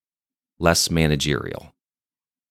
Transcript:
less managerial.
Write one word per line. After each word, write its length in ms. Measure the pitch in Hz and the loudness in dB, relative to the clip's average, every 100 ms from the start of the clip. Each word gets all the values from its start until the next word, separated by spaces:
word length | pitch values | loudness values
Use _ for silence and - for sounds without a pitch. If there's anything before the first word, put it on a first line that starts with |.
| _ _ _ _ _ _ | _ _ _ _ _ _
less 320 | 85 82 - | 2 2 0
managerial. 800 | 82 76 73 73 67 50 50 - _ _ _ _ _ _ _ _ | 0 0 0 -2 -4 -6 -12 -18 _ _ _ _ _ _ _ _